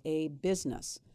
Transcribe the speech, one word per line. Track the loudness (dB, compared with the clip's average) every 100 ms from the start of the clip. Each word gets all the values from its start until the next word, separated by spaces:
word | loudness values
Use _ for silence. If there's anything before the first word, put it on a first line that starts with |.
a | 0 2 0
business, | 0 2 2 0 -4 -6 -12 -16